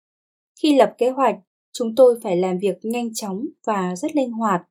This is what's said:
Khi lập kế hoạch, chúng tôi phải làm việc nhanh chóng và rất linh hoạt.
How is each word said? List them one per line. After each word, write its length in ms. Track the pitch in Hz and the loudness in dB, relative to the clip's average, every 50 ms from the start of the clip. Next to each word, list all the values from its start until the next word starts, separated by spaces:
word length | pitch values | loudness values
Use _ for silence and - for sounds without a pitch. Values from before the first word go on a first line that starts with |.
| _ _ _ _ _ _ _ _ _ _ _ _ | _ _ _ _ _ _ _ _ _ _ _ _
Khi 140 | - 302 285 | 0 2 4
lập 180 | 262 220 202 - - | 4 4 4 2 -2
kế 120 | 233 254 | -2 -2
hoạch, 260 | 262 269 269 226 196 - _ _ _ _ _ _ | 0 0 0 0 0 -2 _ _ _ _ _ _
chúng 220 | - - 240 226 220 | -8 -6 -6 -2 4
tôi 240 | 269 262 247 233 226 | 6 6 6 6 2
phải 140 | - 208 175 | -2 -4 -2
làm 220 | 175 185 185 185 180 | -2 0 -2 -2 -2
việc 200 | 202 190 180 - | -2 -4 -4 -4
nhanh 320 | - 220 233 240 233 226 220 | -6 -6 -6 -4 -6 -6 -8
chóng 320 | - 220 196 185 202 269 330 - _ _ | -8 -8 -8 -8 -8 -8 -10 -12 _ _
và 300 | - - 196 180 180 180 | -4 -2 -2 -2 -4 -4
rất 200 | 180 294 - 302 | -6 -8 -4 -2
linh 160 | 294 262 240 | -2 -2 -2
hoạt. 300 | 226 220 226 208 185 175 - _ | -4 -4 -2 0 0 -2 -4 _